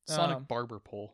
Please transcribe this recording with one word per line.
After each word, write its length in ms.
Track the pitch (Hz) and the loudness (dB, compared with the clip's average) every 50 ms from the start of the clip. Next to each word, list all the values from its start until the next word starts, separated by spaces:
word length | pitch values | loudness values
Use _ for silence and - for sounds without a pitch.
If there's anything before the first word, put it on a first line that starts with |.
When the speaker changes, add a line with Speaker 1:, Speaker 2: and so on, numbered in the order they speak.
| _ - | _ -2
Speaker 1:
Sonic 300 | 156 156 - - 139 131 | 2 4 4 4 4 0
Speaker 2:
Um, 60 | 135 | -2
Speaker 1:
barber 360 | 135 120 120 120 117 117 104 | -2 -2 -2 -2 -2 -8 -12
pole 340 | _ - - 104 104 104 | _ -10 -8 -8 -8 -10